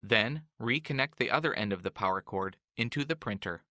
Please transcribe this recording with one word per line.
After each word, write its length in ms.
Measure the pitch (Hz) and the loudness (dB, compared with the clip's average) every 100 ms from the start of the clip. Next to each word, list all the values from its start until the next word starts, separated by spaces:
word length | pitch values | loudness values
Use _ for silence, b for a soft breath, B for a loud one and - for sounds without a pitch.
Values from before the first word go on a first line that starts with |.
Then, 400 | 104 110 110 151 156 _ | 4 4 4 -2 -10 _
reconnect 540 | 113 135 156 139 139 _ | -2 -2 0 0 0 _
the 140 | 123 | 2
other 240 | 143 156 - | 4 2 0
end 180 | 104 | 0
of 80 | 95 | 0
the 100 | 95 | -2
power 300 | - 98 95 | 0 0 0
cord 360 | - 95 95 95 _ - | -2 -4 -4 -6 _ -4
into 260 | 117 147 | -2 -2
the 120 | 143 160 | -2 -2
printer. 480 | - 101 - 85 _ | -4 -6 -6 -8 _